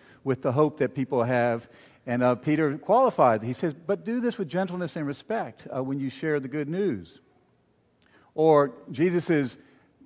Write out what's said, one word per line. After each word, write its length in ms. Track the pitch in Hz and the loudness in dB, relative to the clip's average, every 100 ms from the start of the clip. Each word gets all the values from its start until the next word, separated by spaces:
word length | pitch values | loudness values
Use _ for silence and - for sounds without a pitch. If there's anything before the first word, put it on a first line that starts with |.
| - - | -20 -10
with 180 | 135 127 | -4 -2
the 100 | 139 | 0
hope 260 | 131 151 151 | 2 2 2
that 160 | 127 143 | -4 -2
people 280 | 127 131 | -2 0
have, 460 | 117 123 120 117 - - - _ - | 0 2 0 -2 -8 -20 -20 _ -6
and, 160 | 123 | 0
uh, 120 | 123 120 | 2 0
Peter 420 | 156 151 151 147 | 0 0 0 -2
qualifies. 640 | - 226 254 - 131 110 | 2 4 4 4 4 4
He 100 | 113 | -2
says, 200 | 123 170 | -4 -6
"But 300 | 143 156 196 | -4 -4 -4
do 160 | 170 240 | -4 -4
this 200 | 240 - | -4 -4
with 80 | 160 | -6
gentleness 480 | 180 190 180 170 170 | -4 -4 -6 -8 -6
and 100 | 143 | -6
respect, 640 | 135 - 151 139 - - | -8 -6 -6 -6 -10 -10
uh, 100 | 135 | -6
when 160 | 131 139 | -6 -4
you 100 | 135 | -6
share 300 | - 160 147 | -6 -2 -2
the 80 | 131 | -2
good 200 | 147 143 | -6 -4
news." 520 | 180 202 101 80 - _ _ _ _ _ _ _ _ _ _ _ | -2 -2 -4 -8 -20 _ _ _ _ _ _ _ _ _ _ _
Or 400 | - 160 147 139 - - | 2 6 6 4 -2 -10
Jesus' 720 | 135 180 175 165 156 127 - - _ _ _ | 0 0 0 2 0 0 -6 -20 _ _ _